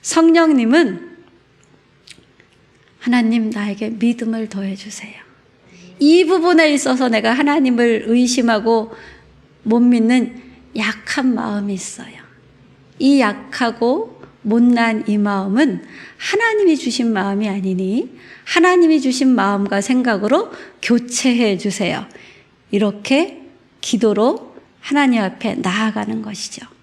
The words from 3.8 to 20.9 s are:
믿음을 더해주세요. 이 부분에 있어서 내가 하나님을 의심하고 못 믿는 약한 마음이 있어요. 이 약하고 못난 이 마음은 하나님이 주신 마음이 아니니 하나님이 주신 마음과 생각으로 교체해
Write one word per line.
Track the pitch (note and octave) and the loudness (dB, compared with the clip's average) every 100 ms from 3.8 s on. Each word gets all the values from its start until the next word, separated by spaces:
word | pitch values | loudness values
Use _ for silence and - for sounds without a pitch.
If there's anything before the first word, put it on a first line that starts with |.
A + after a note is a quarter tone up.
| A3 | -8
믿음을 | A3+ A#3 A#3 A3+ A3+ A3 | -2 -2 -2 -4 -6 -6
더해주세요. | G3 G3 F#3+ G#3+ - G#3 - - _ _ _ _ - - - | -6 -8 -8 -14 -16 -16 -20 -20 _ _ _ _ -20 -20 0
이 | C#4+ E4+ D#4+ | 4 6 4
부분에 | F#4 E4+ E4 D#4 | 2 4 4 4
있어서 | C#4+ C4+ B3+ B3+ | 2 0 0 0
내가 | A3 A3+ | 0 0
하나님을 | B3+ C#4+ D4+ C4 A#3+ A#3+ A3 - | 0 2 2 2 2 2 0 0
의심하고 | A#3+ B3 B3 A#3 A3 A3+ A3+ A3 - - - - _ _ _ | 2 2 0 0 0 0 0 -2 -12 -20 -20 -20 _ _ _
못 | - A#3 | 0 2
믿는 | B3 A#3+ A3+ B3+ A3+ - - - - A3 | 4 4 2 2 0 -10 -20 -20 -14 -8
약한 | G#3 - - - C4 | -8 -8 -8 -2 0
마음이 | A3+ - G#3 G3+ | -2 -4 -6 -6
있어요. | F#3+ - - - - - _ _ _ - _ _ - | -8 -10 -14 -18 -20 -20 _ _ _ -20 _ _ -2
이 | C4 C#4 | 2 4
약하고 | A3 G3+ - - A#3 A3+ A#3 D#4 A4+ - - _ | 2 -2 -12 -4 -4 0 -2 -2 -4 -12 -20 _
못난 | G#3+ A#3 A#3+ A#3 A#3 A3 G#3+ | -2 2 4 4 2 0 -2
이 | G#3 | -2
마음은 | G#3 G3+ G3 G#3+ D4+ F3+ - - - - | 0 -2 -2 0 0 -2 -12 -20 -20 -12
하나님이 | - G4+ A4+ G#4+ F#4+ C#4+ | -4 0 0 2 2 2
주신 | C4 A3+ A#3 | -2 -2 -2
마음이 | G#3 G3 G3+ G#3+ | 0 -2 -2 -2
아니니 | G3 F#3+ F#3 F#3+ A3+ B3 - - - - | -4 -4 -2 -2 -4 -6 -12 -20 -20 -4
하나님이 | F4 F4 F4+ E4 D#4 | 2 4 4 4 4
주신 | C4 B3+ C4 A#3+ | 0 0 2 2
마음과 | G3 G3+ G3+ G3 | 2 0 -2 -2
생각으로 | G3 B3+ B3 G3+ G#3+ D4+ - - - - | 0 0 0 -2 0 0 -2 -12 -20 -12
교체해 | - | 0